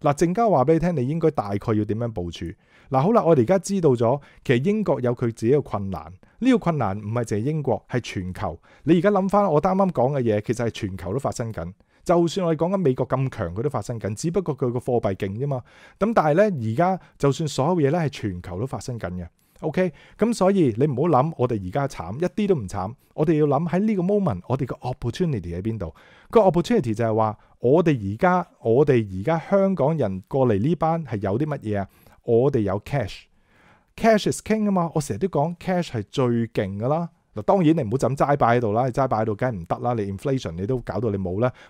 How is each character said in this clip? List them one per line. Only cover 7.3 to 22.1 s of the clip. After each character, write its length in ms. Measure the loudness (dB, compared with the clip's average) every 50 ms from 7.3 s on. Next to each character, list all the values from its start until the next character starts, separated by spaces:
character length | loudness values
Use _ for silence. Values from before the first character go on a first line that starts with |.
| -2
係 20 | -2
英 240 | -2 -2 -2 -2
國， 220 | -2 -2 -2 -4 _ -6
係 100 | -6 -6
全 320 | -6 -6 -8 -8 -8 -8
球。 280 | -8 -6 -8 -8 -8 -10 _ _ -18 _ 0
你 140 | 2 2 4
而 20 |
家 100 | 4 2
諗 180 | 2 2 0 2
返 160 | 2 2 2 4
我 100 | 2 2
啱 140 | 2 2 2
啱 160 | 2 2 0
講 220 | 2 2 0 2
嘅 100 | 2 0
嘢， 180 | 0 0 0 0
其 120 | 0 -2 -2
實 120 | -2 -2
係 40 | -4
全 260 | -4 -4 -8 -8 -8
球 160 | -8 -8 -6
都 60 | -6 -4
發 140 | -4 -4
生 200 | -4 -6 -8 -8
緊。 200 | -8 -10 -10 -12 -12 _ _ _ _ _ 0
就 240 | 2 2 4 4 2
算 180 | 0 0 0
我 80 | 0 0
哋 40 | 0
講 120 | 0 0
緊 60 | 0
美 160 | 0 2 0
國 160 | 2 0 -2 -2
咁 220 | 0 -2 -2 -2
強， 240 | -4 -4 -6 -6 -4
佢 80 | -4
都 80 | -4 -4
發 100 | -4 -4
生 180 | -6 -6 -8 -6
緊， 160 | -6 -6 -6
只 160 | -4 -4 -2
不 120 | -2 -2
過 120 | -2 -2 -4
佢 160 | -2 -2 -2
個 80 | -2 -4
貨 220 | -2 0 0 0
幣 140 | 0 0 -2
勁 240 | -2 -4 -6 -4 -4
啫 80 | -4
嘛。 160 | -4 -4 -6 -8 -12 -20 -20 -20 -14 _ -2
咁 140 | -2 0 2
但 120 | 2 4
係 80 | 4 4
呢， 80 | 4
而 320 | 4 2 2 -2 -4 -2 0
家 240 | 0 0 0 0 -4 -6 -14 _
就 160 | 0 0 0
算 160 | 0 0 -4 -4
所 200 | -2 0 0 0
有 80 | 2
嘢 140 | 2 2 2
呢， 80 | 2 2
係 100 | -2 -2
全 320 | -4 -4 -6 -6 -6 -6
球 180 | -10 -10 -8 -6
都 60 | -6
發 120 | -6 -8 -8
生 220 | -10 -10 -10 -8
緊 100 | -8 -8
嘅。 140 | -8 -8 -10 -12 _ _ _ _ _ -8
OK， 300 | -8 -4 -2 0 -2 -2 -4 -8 -20 -10 -4 -2
咁 160 | 0 0 2
所 180 | 2 2 4
以 220 | 4 4 4 2 2
你 80 | 2 0
唔 120 | 0 2
好 60 | 0 2 4
諗 240 | 4 4 4 2 0 -2
我 100 | -2 0
哋 180 | 0 -2 -4
而 40 | -4
家 180 | -4 -2 -4 -4
慘， 260 | -6 -8 -10 -8